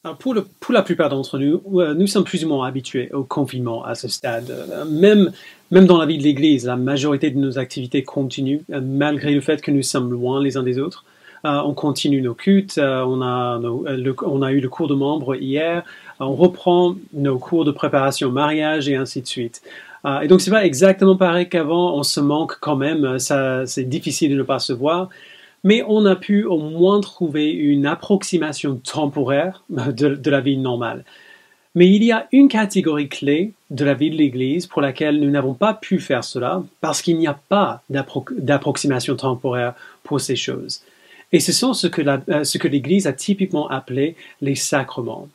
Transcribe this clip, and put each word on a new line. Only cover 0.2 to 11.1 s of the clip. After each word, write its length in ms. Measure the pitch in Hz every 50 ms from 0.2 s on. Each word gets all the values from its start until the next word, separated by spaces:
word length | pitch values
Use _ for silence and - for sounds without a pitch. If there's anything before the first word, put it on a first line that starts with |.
| - 269 247
le, 100 | 208 190 - _ _
pour 120 | - -
la 100 | 240 214
plupart 260 | - - 170 165 160 139
d'entre 280 | 139 135 131 - -
nous, 240 | 131 139 143 156 175 - 196 196 180
euh, 120 | 175 151 147
nous 120 | 165 196
sommes 160 | 196 - 208
plus 220 | 175 - - 175 160
ou 40 | 160
moins 180 | 147 135 127
habitués 440 | 131 131 135 123 - - 131 123 -
au 120 | - 139 131
confinement 600 | - - 151 139 127 - 127 123 117 113 117 -
à 120 | - 117
ce 100 | - -
stade. 440 | 127 - - - 127 117 117 123 123
Euh, 340 | 127 131 147 - - 147 147
même, 480 | 156 151 156 185 208 214 208 190 160 - - - - - _ _ _
même 140 | 170 185 190
dans 120 | 180 180 165
la 80 | 160
vie 100 | 147 165
de 60 | 147
l'Église, 420 | 139 151 143 131 151 156 147 123 117
la 120 | 123 123
majorité 540 | 127 127 135 143 139 135 151 143 139 - 151
de 80 | 127 139
nos 200 | 139 135 120 135
activités 460 | 127 - - 143 127 123 - 143 131
continuent, 560 | - - 147 135 127 - - 135 131 139 151 - -
euh, 100 | 151 139
malgré 540 | 131 131 135 139 143 151 147 139 143 147 143
le 60 | 143
fait 200 | 139 - 156 147
que 120 | - -
nous 100 | 143 139
sommes 300 | 127 - - 135 123 123
loin 280 | 123 120 120 123 135 139
les 160 | 139 139 127
uns 60 | 131
des 160 | 127 127 123 127
autres. 260 | 139 180 - - _ _